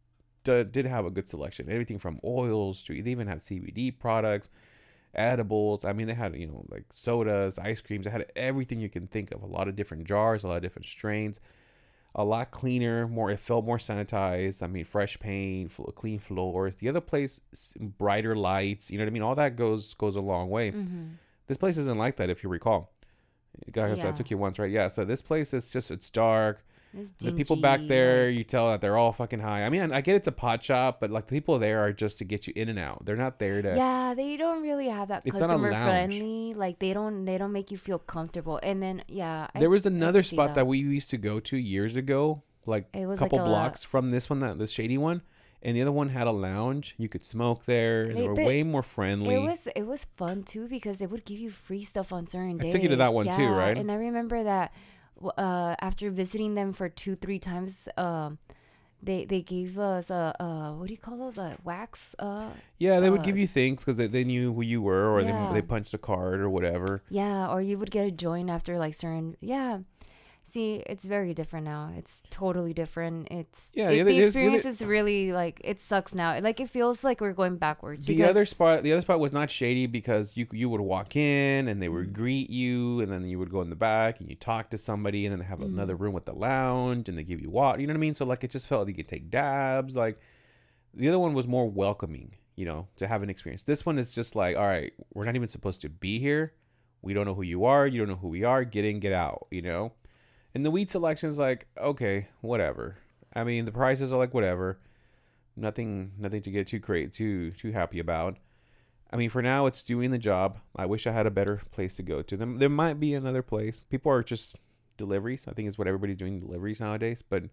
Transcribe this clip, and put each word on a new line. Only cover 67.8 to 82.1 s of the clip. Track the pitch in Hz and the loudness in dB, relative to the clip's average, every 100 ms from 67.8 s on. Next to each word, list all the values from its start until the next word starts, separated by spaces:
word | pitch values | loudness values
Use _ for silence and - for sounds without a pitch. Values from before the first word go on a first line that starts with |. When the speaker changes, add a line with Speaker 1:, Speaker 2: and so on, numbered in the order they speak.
| 208 | -2
Speaker 2:
get | 208 202 | -2 -2
a | |
joint | 165 170 170 180 | -2 -4 -2 -2
after, | 170 - 175 | -4 -2 -2
like, | 156 | -2
certain, | 156 170 160 160 - | -4 -6 -6 -6 -8
yeah. | 196 269 262 202 185 - - - - _ - | -6 -4 -2 -4 -8 -20 -20 -20 -20 _ -12
See, | 233 220 214 - | -4 -4 -4 -6
it's | 196 | -10
very | 185 202 185 | -4 -2 -2
different | 165 156 165 | -4 -6 -6
now. | 151 151 151 170 | -6 -6 -8 -10
It's | 170 - - | -14 -16 -16
totally | - 190 180 170 | -4 -2 -2 -2
different. | 160 160 - 165 165 160 | -4 -6 -4 -6 -6 -8
It's, | 175 160 - - | -10 -10 -14 -10
Speaker 1:
Yeah, | - 202 | 0 4
Speaker 2:
it, | |
Speaker 1:
the | 151 | 6
other, | 190 | 8
Speaker 2:
the | - | 8
Speaker 1:
the | |
other, | 208 | 8
the | 262 - | 8 6
other | 226 | 4
Speaker 2:
experience | 269 220 | 2 -2
is | 214 | 0
really, | 214 208 202 190 | 2 4 2 2
like, | 180 170 - | 0 0 -2
it | - 202 | -6 -6
sucks | - 196 185 | 0 0 0
now. | 185 170 135 | -2 0 2
Like, | 208 220 | 0 0
it | 254 | -2
feels | 247 240 240 | 2 2 2
like | 269 240 | 0 0
we're | 208 | 0
going | 185 185 175 | 2 0 2
backwards | 156 151 - 147 139 | -2 -2 -6 -6 2
Speaker 1:
The | |
Speaker 2:
because | 160 175 | 6 8
Speaker 1:
other | 196 | 8
spot, | 202 - 165 160 | 6 6 6 8
the | 147 | 6
other | 160 | 4
spot | 175 175 | 6 4
was | 147 | 4
not | 143 147 | 2 0
shady | - 120 123 127 | 0 2 2 2
because | 117 117 110 101 - | 0 2 2 2 -4
you, | 117 | -6
you | 110 120 | -2 0
would | 110 | 0
walk | 98 92 101 143 | 2 0 0 2
in | 147 143 139 139 131 | 4 4 4 2 2
and | 101 | 0
they | 90 | -2
would | 85 95 | -2 -4